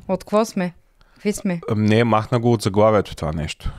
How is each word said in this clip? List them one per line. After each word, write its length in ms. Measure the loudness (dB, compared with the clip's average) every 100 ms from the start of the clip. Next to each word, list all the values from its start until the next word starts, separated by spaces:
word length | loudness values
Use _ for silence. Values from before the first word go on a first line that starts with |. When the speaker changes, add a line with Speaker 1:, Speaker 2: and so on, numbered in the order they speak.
| -8
Speaker 1:
От 120 | -8
какво 260 | -2 -2 0
сме? 280 | -4 -6 -8 _ _ _
Какви 200 | _ -6
сме? 280 | -4 -4 -4 -4
Speaker 2:
Ам, 120 | 0
не, 200 | 2 4
махна 360 | 4 2 0 0
го 140 | 2
от 80 | 2
заглавието 540 | 0 2 4 4 0 -6
това 160 | -6
нещо. 400 | -6 -6 -8 -10